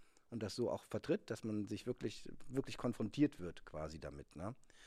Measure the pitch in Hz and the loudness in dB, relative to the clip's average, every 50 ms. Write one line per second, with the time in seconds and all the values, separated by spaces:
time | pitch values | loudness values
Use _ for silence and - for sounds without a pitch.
0 | - - - - - - - 113 107 98 - - 120 - - 104 - - - 110 | -20 -20 -20 -20 -12 -6 -4 -2 -2 0 0 2 2 2 2 0 -2 -2 -2 0
1 | - - - 214 - - 117 - - 113 107 107 104 98 107 98 - 123 123 - | 4 4 2 2 2 0 -4 -2 0 0 2 2 2 0 -2 -2 0 -2 -2 0
2 | - 117 - - - - - - - - 127 135 127 - - - - 123 117 - | 0 -2 -2 -4 -8 -8 -6 -6 -6 -2 0 0 0 0 0 0 2 2 2 2
3 | 117 104 - 139 147 143 - - 90 85 80 - - - - 78 76 78 78 78 | 0 0 4 6 6 6 6 2 -6 -6 -6 -6 -10 -8 -6 -4 -4 -4 -4 -4
4 | 71 73 69 71 69 - - 73 85 104 135 - - - - - - | -6 -6 -6 -8 -10 -10 -8 -6 -4 -4 -6 -8 -12 -20 -20 -20 -18